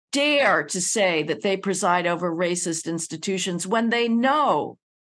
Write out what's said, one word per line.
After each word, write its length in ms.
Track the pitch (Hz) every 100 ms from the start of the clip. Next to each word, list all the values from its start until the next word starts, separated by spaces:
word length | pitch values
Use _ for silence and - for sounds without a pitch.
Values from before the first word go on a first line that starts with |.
| -
dare 520 | 277 294 285 240 165
to 160 | 151 190
say 420 | 180 226 190 160
that 180 | 156 151
they 140 | 208 190
preside 500 | 196 185 196 180 170
over 280 | 170 175
racist 520 | 165 175 175 175 160 -
institutions 800 | 165 - 160 196 190 185 175 185
when 240 | 226 226
they 180 | 233 233
know 720 | 226 254 294 269 156 110 - _ _